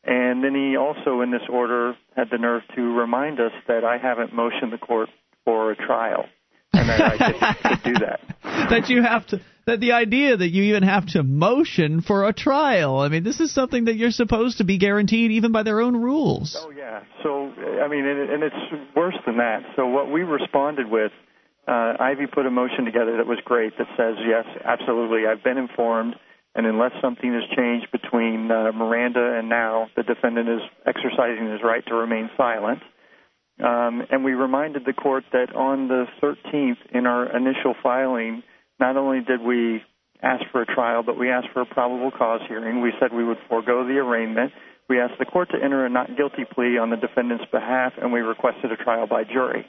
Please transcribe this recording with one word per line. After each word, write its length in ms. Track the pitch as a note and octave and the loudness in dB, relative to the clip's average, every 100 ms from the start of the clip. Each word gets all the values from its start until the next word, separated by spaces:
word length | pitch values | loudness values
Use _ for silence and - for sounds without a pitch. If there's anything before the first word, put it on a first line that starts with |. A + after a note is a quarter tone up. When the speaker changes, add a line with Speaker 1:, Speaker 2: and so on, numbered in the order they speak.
| - | 0
Speaker 1:
And 380 | B2+ B2 B2 | 0 2 0
then 100 | C3+ | 0
he 220 | C#3 C#3 C3+ | 0 0 0
also, 460 | C#3 D3+ - B2+ | 0 -2 -2 0
in 100 | B2 | 0
this 120 | A#2+ - | -2 -2
order, 460 | B2 A#2+ A#2+ A#2+ A#2+ _ - | -2 0 0 -2 -4 _ -4
had 100 | A#2+ | -2
the 80 | A#2+ | 0
nerve 260 | A#2 A#2 - - | 0 -2 -4 -4
to 60 | |
remind 580 | A#2+ A#2+ A#2 A#2+ D3 C#3+ | 0 0 0 0 -2 -2
us 140 | A2+ - - | -2 -4 -2
that 160 | A#2 A2+ | 0 2
I 120 | A#2+ | 0
haven't 360 | B2+ A#2 A2+ | -2 -2 -4
motioned 400 | A#2 A#2 A#2 A#2+ | -2 -2 -2 -6
the 40 | A#2 | -8
court 300 | - A2+ A2 _ _ _ - | -2 -2 -2 _ _ _ 0
for 260 | A2+ A2 | 2 0
a 60 | G#2+ | -2
trial, 480 | - A#2 A2+ - - _ _ _ _ | -2 0 0 -2 -4 _ _ _ _
and 160 | F3+ - | 2 4
that 100 | - | 4
I 160 | D4 - A#3 | 2 2 0
could, 400 | - A3 G#3 - | 2 0 0 -2
Speaker 2:
<laughs> 120 | - | -2
Speaker 1:
could 100 | - | 0
do 60 | A#3+ - | 0 0
that. 140 | - - - - - D4+ | -4 -10 -16 -8 -4 2
Speaker 2:
That 200 | A#3 - | 2 4
you 120 | B3 | 2
have 240 | A#3+ A3+ - | 4 2 -2
to, 120 | G3+ - _ - | -8 -8 _ -4
that 140 | A#3 | 0
the 140 | A#3+ | 2
idea 420 | A#3+ A#3 B3 C#4+ A3+ | 2 4 2 4 2
that 140 | F3+ | 2
you 140 | F3+ | 2
even 200 | G3+ G#3 | 4 4
have 220 | F#3+ G3 F#3 | 4 2 2
to 100 | F3+ | 0
motion 760 | C3+ C#3 F3+ B3+ - - D3+ D#3+ | 2 2 4 4 2 2 2 0
for 260 | - G3+ G3 | 2 2 2
a 60 | |
trial. 680 | A3 - C#4 D4+ G#3+ D3 C3+ | 0 2 2 4 2 2 2
I 80 | C#3+ | 2
mean, 160 | D#3+ | 0
this 160 | F#3 C#4 | -2 -2
is 140 | D#4+ | 0
something 320 | - C4 B3+ A#3 | 0 0 2 0
that 100 | A3 | 2
you're 160 | A#3 | 0
supposed 460 | A3 A#3 A3+ A#3+ - | 2 2 2 0 0
to 80 | F#3+ | 0
be 120 | G3 | 4
guaranteed 540 | G3+ G3+ G3+ A3+ A#3 | 4 4 4 4 4
even 220 | A3 A3+ | 4 2
by 100 | A3+ | 2
their 160 | A3 G#3+ | 2 2
own 160 | A#3+ A#3+ | 2 2
rules. 560 | A#3+ D4 B3+ - D3+ - | 2 2 2 0 -2 -8
Speaker 1:
Oh, 100 | D#3+ | -12
yeah. 320 | C#3+ C3 A2 - - | -14 -12 -12 -14 -8
So, 220 | D#3 C#3 C#3 - - - | -4 -2 -4 -8 -6 -2
I 60 | C#3+ | 0
mean, 180 | D3 C#3 | 0 0
and, 240 | C#3+ C#3 | -2 -2
and 140 | D3 | -2
it's 500 | D3+ - - D3+ C#3 - | -2 -4 -10 -10 -4 0
worse 180 | F3 - - | 0 -2 -2
than 120 | A#2 | 0
that. 240 | A#2+ G#2+ - - | 0 0 -4 -2
So 100 | B2+ | 0
what 240 | C3 C#3 | 0 0
we 120 | D3+ | -2
responded 680 | F3+ C#3+ - C#3+ C#3+ D3+ A#2 | -2 -2 0 0 0 -2 -2
with, 220 | A2 G#2+ - _ _ _ _ - | 0 0 -4 _ _ _ _ -2
uh, 280 | A#2+ A#2 A2+ | 0 0 0
Ivy 300 | C3 C#3 C#3 | 0 0 -2
put 180 | D3 C3 | 0 0
a 60 | |
motion 320 | B2+ B2 - | 0 0 -2
together 320 | A#2+ A2+ A2+ A#2 | -2 0 0 0
that 80 | A2+ | 0
was 140 | A2+ - | -2 0
great 320 | A#2+ A2 - | 0 0 -2
that 100 | A#2 - | -6 0
says, 200 | A2+ G#2 A2 | -2 0 0
yes, 160 | A2+ A2+ - - | 0 0 -10 -4
absolutely, 640 | A#2+ - A#2 A#2 A2+ A2 | -4 0 -2 0 0 0
I've 180 | A2 C3 | 0 -2
been 120 | B2+ | -2
informed, 580 | B2+ - A#2 A2+ A2+ A#2 _ - _ - | -4 -2 0 0 -2 -6 _ -20 _ -2
and 120 | A2+ | 0
unless 240 | A2 B2 - | 2 0 0
something 320 | C3 A#2+ B2+ | -4 -2 -2
has 80 | A#2+ A2 - | -2 -2 0
changed 300 | A#2+ A#2+ A2+ | 0 0 -4
between, 600 | - - A#2+ A2+ A2+ A2 | -8 -2 0 0 -2 0
uh, 200 | A2+ A2 | 0 0
Miranda 640 | A2 A2+ A#2 B2 B2 A#2+ A#2+ | 0 0 0 0 2 0 0
and 100 | A2+ | -2
now, 380 | A#2 A2+ A2+ A2+ - | 0 0 0 -2 -4
the 80 | |
defendant 460 | A2+ A#2 B2 A#2 A#2 | -2 0 0 0 0
is 100 | A#2 - _ - | -2 -4 _ -4
exercising 640 | - C3 A#2 A#2+ A2 A2+ | -2 -2 0 0 0 -4
his 100 | G#2+ | -2
right 200 | A#2 A#2 - | 0 0 -2
to 80 | A#2 | -2
remain 340 | A2+ A2+ A2 - | 0 -2 -4 0
silent. 420 | B2+ A2+ G#2 C#3 - _ _ _ _ _ _ _ | 0 0 -2 -4 -8 _ _ _ _ _ _ _
Um, 400 | - A#2+ A#2+ A#2 A#2+ | 0 2 0 -2 -2
and 120 | C3+ | 0
we 100 | C3+ | 0
reminded 520 | B2+ C3 C3+ D#3 C#3+ B2+ | 0 0 0 -2 -4 -4
the 80 | |
court 300 | C3 C#3+ C3 C3 | -2 0 -2 0
that 240 | B2+ B2 B2 | 0 0 0
on 320 | C3+ C3+ C3 | -2 0 0
the 180 | B2+ B2 - | 0 -2 -2
thirteenth, 560 | D3 - - D3 C3+ A#2+ - | -4 -4 -6 -2 0 -2 -4
in 160 | B2 B2 | -2 0
our 280 | B2 B2 B2 | 0 0 0
initial 380 | C3 C3 C3 A#2+ | 0 0 -2 0
filing, 600 | C3 B2 C3+ B2 A2+ A2+ - _ _ _ | 0 2 0 -2 -4 -8 -12 _ _ _
not 180 | B2+ C3+ | 0 2
only 240 | C#3 C3 | 0 0
did 200 | B2 B2+ | 0 0
we 400 | A#2 B2 A#2 A2 - _ _ _ | 2 2 2 0 -6 _ _ _
ask 220 | B2+ B2+ - | -2 -2 -2
for 100 | C3 | -2
a 40 | A2+ | -2
trial, 340 | - A#2+ A#2 | 0 0 0
but 160 | A#2 A#2 | -2 -2
we 120 | B2 | 0
asked 160 | B2 B2 | 0 -2
for 80 | C3 | -4
a 40 | B2 | -2
probable 460 | - B2 B2+ C3 | 0 0 0 -4
cause 300 | - A#2 A2+ - | 0 0 0 -4
hearing. 340 | A2 A2+ A#2+ | -8 -4 0
We 120 | A#2+ A2 | 0 2
said 140 | B2+ | 0
we 100 | A#2 | 0
would 140 | A#2 A2+ - | -2 -2 -2
forego 340 | A#2 A2 B2 B2+ | -2 0 0 2
the 100 | C3+ | 0
arraignment. 540 | C3 A#2 A2+ A2+ C3+ - - - _ | 0 0 0 -2 -2 -6 -20 -20 _
We 100 | B2+ | 0
asked 180 | A#2+ - | 0 -2
the 80 | C3 | -2
court 240 | F3+ F3+ | -2 0
to 120 | - | -2
enter 220 | C#3 C#3 B2+ | 0 0 0
a 40 | |
not 260 | B2 B2+ C3+ | 0 -2 -2
guilty 280 | C#3+ - B2 | -2 -2 -8
plea 320 | - B2 A#2+ | -2 0 2
on 120 | A2+ | 0
the 60 | A#2 | -2
defendant's 480 | B2 - A#2+ A#2 A2 | -2 -2 -2 -4 -2
behalf, 420 | B2+ A2 B2+ B2+ - | -4 0 0 -2 -2
and 140 | B2 | -2
we 60 | A#2+ | -2
requested 520 | A2+ A2 B2+ - B2 | -2 0 -2 -2 -6
a 60 | A2+ | -4
trial 300 | - A2+ A2 | -2 0 0
by 160 | A#2 | -2
jury. 420 | G#2+ B2 B2+ A#2+ | 0 -2 -2 -4